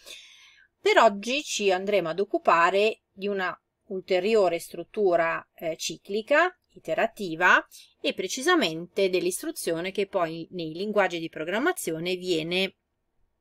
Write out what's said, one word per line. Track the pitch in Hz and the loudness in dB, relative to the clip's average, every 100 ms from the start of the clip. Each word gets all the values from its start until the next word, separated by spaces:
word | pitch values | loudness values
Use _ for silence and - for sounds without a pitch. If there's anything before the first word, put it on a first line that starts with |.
| - - - - - _ _ _ | -20 -20 -20 -20 -20 _ _ _
Per | 392 381 | 2 6
oggi | 233 202 214 269 | 6 4 -2 -4
ci | 302 - 202 | -4 -2 0
andremo | 185 196 202 165 | 0 2 0 0
ad | 165 | -2
occupare | 208 339 - 170 170 190 214 - _ | -2 0 2 4 4 4 2 0 _
di | - 196 | -10 -6
una | 202 180 - _ _ _ | -4 -4 -8 _ _ _
ulteriore | 190 - 185 185 226 185 165 | -12 -2 0 2 4 4 0
struttura, | - - 170 - 202 170 165 165 - | -6 -12 -10 0 2 4 2 -2 -8
eh, | - 170 165 | -10 -8 -6
ciclica, | - 160 - 202 214 294 359 - _ - | -8 -10 -6 -6 2 2 2 -2 _ -18
iterativa, | - 160 214 - 196 160 185 247 - - - _ | -6 -2 -2 -4 -8 0 4 4 2 -10 -20 _
e | 302 | -6
precisamente | - 185 - 277 359 196 160 175 - 196 | -4 -6 -2 2 2 2 -4 -6 -2 0
dell'istruzione | 180 170 - 311 320 - 165 185 | 2 0 -4 -8 -8 -6 -4 -4
che | 190 196 | -6 -4
poi | 196 165 165 160 | -2 -4 -6 -12
nei | 185 160 | -10 -8
linguaggi | 156 208 208 185 175 | -6 -2 0 0 -2
di | 160 | -8
programmazione | 156 156 202 302 370 - 160 175 185 | -8 -6 -2 -2 -2 -4 -4 -4 -4
viene, | 180 165 160 180 190 - _ _ _ _ _ _ | -2 -2 -2 -2 -4 -6 _ _ _ _ _ _